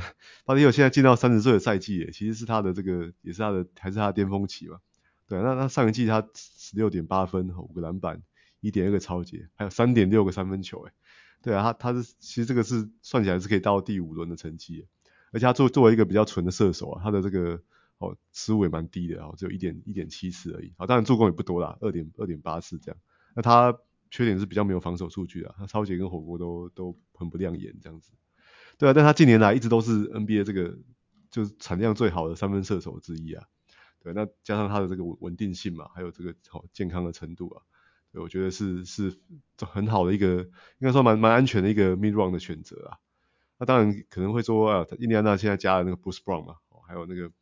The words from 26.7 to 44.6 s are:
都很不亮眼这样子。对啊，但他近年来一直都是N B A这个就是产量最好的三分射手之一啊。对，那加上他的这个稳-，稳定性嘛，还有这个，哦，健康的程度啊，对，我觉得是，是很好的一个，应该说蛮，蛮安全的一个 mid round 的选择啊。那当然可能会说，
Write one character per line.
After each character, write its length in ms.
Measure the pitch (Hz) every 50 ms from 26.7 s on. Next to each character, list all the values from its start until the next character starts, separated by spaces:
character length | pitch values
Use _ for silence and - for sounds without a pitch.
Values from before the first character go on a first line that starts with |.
都 280 | - - 92 90 85 - _ _ _
很 160 | - 87 85
不 80 | 80
亮 200 | 87 95 90 85 78
眼 180 | - 50 - - -
这 80 | 80
样 100 | 80 80
子。 120 | _ _ _ _ _ _ _ _ _ _ _ - - - _ -
对 100 | 143 139
啊， 40 | 135
但 100 | 151 147
他 80 | 151 147
近 140 | - 160
年 140 | 127 113 110
来 140 | 110 101 107
一 40 | 127
直 100 | 113 113
都 120 | 117 113
是 300 | 110 117 113 104 104 - 107
N 140 | 110 107
B 120 | 104 110 104
A 60 | 101
这 80 | 104 101
个 240 | 95 90 87 90 - - _ _ _ _ _ _ _ _ _
就 140 | - 120 107
是 100 | 101 - _
产 200 | - - 90 87
量 160 | 110 113 104
最 160 | 95 120 101
好 180 | 90 90 80 80
的 60 | 85
三 160 | 85 104 98
分 120 | 98 98 92
射 180 | - 107 90
手 180 | 80 - - -
之 140 | - - 82
一 160 | 80 80 80 80
啊。 100 | - - - _ _ _ _ _ _ _ _ _ _ -
对， 100 | 87 87
那 140 | 101 107 104 - _ _
加 140 | - 107
上 120 | 104 104 98
他 120 | 104 101
的 80 | 98 90
这 80 | 92
个 80 | 92 87
稳-， 120 | 85 82 87
稳 160 | 92 87 87
定 180 | 90 107 98 90
性 200 | - - 101 85
嘛， 140 | 78 76 76 -
还 80 | 90 92
有 80 | 87
这 140 | 80 - 87
个， 60 | 87 85 _ _ _ -
哦， 120 | 82 - 87 _
健 160 | - 101 87
康 160 | 82 90 87
的 80 | 85 82
程 220 | - - 80 85
度 140 | - 90 85
啊， 120 | - - _ _ _ _ _ _ _ _ _ _ -
对， 100 | 87 85
我 60 | 85
觉 140 | - 92 95
得 80 | 95
是， 340 | 92 - 104 95 90 90 90
是 340 | 87 - - 101 95 92 - _ _ 170 147 _ _ _ -
很 280 | - - - 101 104
好 200 | 110 110 98 90
的 80 | 90 98
一 40 | 98
个， 180 | 101 92 90
应 440 | 90 90 - _ _ _ _ _ -
该 120 | 131 131 127
说 100 | 139 131
蛮， 160 | 117 110 107
蛮 140 | 110 113 117
安 120 | 123 135
全 180 | 127 - 104 92
的 80 | 101
一 40 | 107
个 220 | 104 98 92 90
mid 160 | 92 101 107 101
round 200 | 107 98 92 90
的 60 | 85
选 240 | - - 85 78 -
择 240 | - - - -
啊。 120 | - - - _ _ _ _ _ _ _ _ _ _ _ -
那 80 | 123
当 120 | 123 131 123
然 260 | 107 107 101 101 - _
可 120 | - 92
能 120 | 92 98 110
会 100 | 120 110
说， 280 | - 113 110